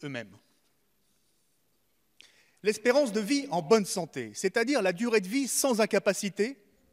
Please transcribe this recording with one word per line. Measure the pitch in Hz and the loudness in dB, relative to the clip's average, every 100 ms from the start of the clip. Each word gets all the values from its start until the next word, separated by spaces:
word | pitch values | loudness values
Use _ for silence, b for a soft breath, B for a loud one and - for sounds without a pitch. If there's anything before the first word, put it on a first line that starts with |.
eux-mêmes. | 147 127 107 98 _ _ _ _ _ _ _ _ _ _ _ _ _ _ _ _ _ _ b b b b | -10 -10 -12 -18 _ _ _ _ _ _ _ _ _ _ _ _ _ _ _ _ _ _ b b b b
L'espérance | 196 214 240 254 277 | -4 0 2 4 2
de | 202 | 0
vie | 208 277 277 | -2 -2 -2
en | 170 | -4
bonne | 156 220 196 | 4 4 4
santé, | - 165 139 113 | -4 -6 -8 -8
c'est-à-dire | 107 190 233 233 277 | -4 -2 0 0 2
la | 190 | 0
durée | 175 240 220 | 0 0 0
de | 185 | 0
vie | 262 262 | -2 -2
sans | - 277 220 | 0 0 2
incapacité | 214 196 202 190 202 - 220 277 _ _ _ | 2 2 0 -2 -4 -2 -4 -4 _ _ _